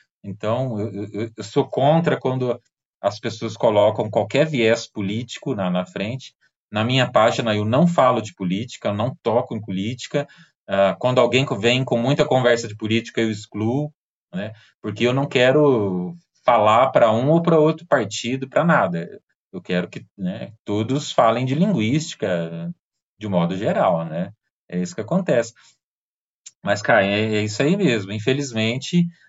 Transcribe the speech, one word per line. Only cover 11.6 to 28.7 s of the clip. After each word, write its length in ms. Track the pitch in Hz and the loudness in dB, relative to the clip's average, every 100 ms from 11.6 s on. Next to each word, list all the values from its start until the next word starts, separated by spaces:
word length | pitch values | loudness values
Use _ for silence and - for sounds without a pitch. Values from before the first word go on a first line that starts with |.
| 117 127 | 2 2
com 160 | 131 120 | 0 0
muita 260 | 120 151 135 | 0 2 2
conversa 420 | 127 120 117 113 | 4 4 2 -2
de 80 | 107 | -6
política, 460 | 110 113 117 - | -2 -2 -2 -2
eu 80 | 113 | -2
excluo, 640 | 107 107 104 110 135 151 _ _ _ _ | -4 -8 -4 -2 -2 -4 _ _ _ _
né? 200 | 90 107 110 _ _ | -10 -10 -12 _ _
Porque 240 | 107 110 120 | -8 -2 0
eu 80 | |
não 140 | 135 139 | 0 0
quero 880 | 131 127 151 147 120 101 90 90 - _ _ | 2 4 6 4 4 0 -2 -6 -10 _ _
falar 460 | - 117 107 113 135 | 2 4 4 4 4
pra 220 | 147 117 | 4 4
um 180 | 113 135 | 2 4
ou 140 | 165 | 2
pra 160 | 170 165 | 4 4
outro 260 | 151 156 - | 4 0 -2
partido, 640 | 135 107 - 117 131 131 | -2 -2 -6 -6 -6 -2
pra 140 | 147 | 0
nada. 440 | 170 143 95 85 85 95 _ _ _ | 2 2 2 -4 -8 -14 _ _ _
Eu 100 | 92 | -14
quero 260 | - 90 87 | -4 -4 -4
que, 160 | - - - | -10 -16 -8
né, 360 | 90 110 - - - | -8 -6 -12 -14 -4
todos 460 | 104 113 143 - | -2 -2 -2 -2
falem 340 | - 117 117 127 | 2 2 2 0
de 80 | |
linguística, 1200 | 143 214 143 107 151 - - 101 87 82 85 85 - _ _ _ - | 0 0 0 0 0 -4 -6 -4 -4 -4 -8 -10 -12 _ _ _ -12
de 80 | 107 | -4
modo 280 | 90 85 95 | 0 0 -2
geral, 480 | 123 190 107 82 82 | -2 0 0 0 -4
né? 260 | 82 101 - _ _ - | -8 -8 -12 _ _ -10
É 80 | 90 | -6
isso 140 | 90 - | -6 -8
que 60 | |
acontece. 520 | 107 185 175 123 117 - _ _ _ _ _ _ _ _ - _ | -2 -2 0 0 -2 -8 _ _ _ _ _ _ _ _ -20 _
Mas, 180 | 101 104 | -4 -2
cara, 240 | - 113 98 | 2 2 4
é, 300 | 104 110 107 | 0 0 -2
é 60 | |
isso 180 | 107 107 | -2 0
aí 140 | 143 202 | 0 2
mesmo. 360 | 175 110 95 | 2 0 -4
Infelizmente, 960 | 107 123 139 139 113 110 | -6 -2 -2 -2 -2 -2